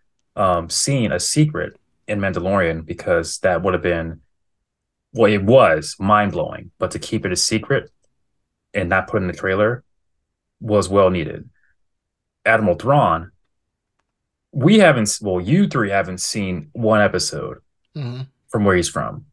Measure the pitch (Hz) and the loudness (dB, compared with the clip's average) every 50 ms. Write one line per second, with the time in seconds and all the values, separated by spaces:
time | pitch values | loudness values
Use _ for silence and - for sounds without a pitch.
0 | _ _ _ _ _ _ - 98 98 95 90 85 85 85 - - - 143 139 131 | _ _ _ _ _ _ -4 -2 0 0 0 -2 -4 -4 -6 -4 -2 -2 -2 0
1 | 110 90 80 90 - - - 151 156 151 147 82 - - - _ _ _ _ _ | -2 -2 -2 -4 -4 -2 0 2 0 0 0 -4 -8 -8 -12 _ _ _ _ _
2 | _ - 107 98 98 95 87 90 87 95 101 98 87 82 80 80 80 82 85 - | _ -8 -4 -4 -2 -4 -4 -4 -2 -2 0 0 0 0 -2 -4 -8 -10 -12 -8
3 | - 95 87 82 82 - - - - 95 90 82 90 98 92 85 80 87 85 82 | -4 -2 -2 -2 -2 -4 -6 -4 -2 0 0 0 0 -2 -2 -2 -2 -2 -2 -2
4 | 82 82 80 78 _ _ _ _ _ _ _ _ _ _ _ _ _ _ _ _ | -4 -8 -10 -14 _ _ _ _ _ _ _ _ _ _ _ _ _ _ _ _
5 | _ _ - 117 110 104 107 101 95 104 127 131 113 87 80 78 76 - - - | _ _ 0 2 2 4 2 2 4 6 6 8 8 6 4 2 -2 -6 -8 -4
6 | 95 101 107 104 104 98 87 85 73 - - - - - _ - 92 92 - - | 0 2 2 4 2 0 -2 -4 -6 -6 -8 -12 -16 -18 _ -6 -6 -6 -6 -8
7 | - - 110 107 - 95 90 - - - 110 110 107 - 139 - - - _ _ | -8 -6 -6 -4 -4 -4 -2 -2 -2 -2 -2 -2 -2 -2 -2 -4 -4 -6 _ _
8 | _ _ _ _ _ _ _ _ _ _ _ _ _ _ - 101 92 85 92 95 | _ _ _ _ _ _ _ _ _ _ _ _ _ _ -6 -4 -2 0 0 -2
9 | - - - 104 95 90 85 - - 95 92 101 104 113 120 127 - _ _ _ | -2 -2 -4 -4 -2 -4 -6 -6 -4 -2 0 2 2 0 0 -4 -10 _ _ _
10 | _ _ _ _ _ _ _ _ _ _ _ - - 110 104 101 92 92 95 101 | _ _ _ _ _ _ _ _ _ _ _ -10 -4 0 0 0 2 2 2 4
11 | 95 92 92 87 76 - - - - - _ _ _ _ _ _ _ _ _ _ | 4 4 2 0 -4 -6 -10 -12 -16 -18 _ _ _ _ _ _ _ _ _ _
12 | _ _ _ _ _ _ _ _ - 110 113 113 107 92 85 - - 123 143 147 | _ _ _ _ _ _ _ _ 0 0 2 2 2 0 0 0 0 2 2 4
13 | 120 92 80 78 85 - _ _ _ _ _ _ _ _ _ _ _ _ _ _ | 4 2 0 -2 -4 -10 _ _ _ _ _ _ _ _ _ _ _ _ _ _
14 | _ _ _ _ _ _ _ _ _ _ - 143 - 180 220 214 196 160 139 120 | _ _ _ _ _ _ _ _ _ _ -2 2 4 6 8 8 8 6 6 4
15 | 107 101 - - 107 98 92 90 87 101 151 196 202 156 151 131 107 98 98 98 | 0 -2 -4 -4 -4 -2 -2 -2 0 2 2 2 2 2 0 -2 -2 0 0 -2
16 | 90 90 92 92 - - - 113 98 92 90 82 - - - 120 113 110 110 104 | -2 -2 -6 -8 -8 -6 -6 -4 -4 -4 -4 -6 -8 -10 -6 -2 0 2 4 4
17 | 104 95 - 92 - - - 76 - - - - _ _ _ _ _ _ - 156 | 4 2 2 -2 -4 -4 -6 -8 -8 -10 -12 -14 _ _ _ _ _ _ -12 -10
18 | 135 120 123 127 131 - _ _ _ _ - 110 101 101 92 90 82 - - - | -10 -10 -10 -12 -14 -14 _ _ _ _ -2 0 2 2 2 2 0 -2 -4 -6
19 | - - - - - _ | -6 -6 -8 -12 -16 _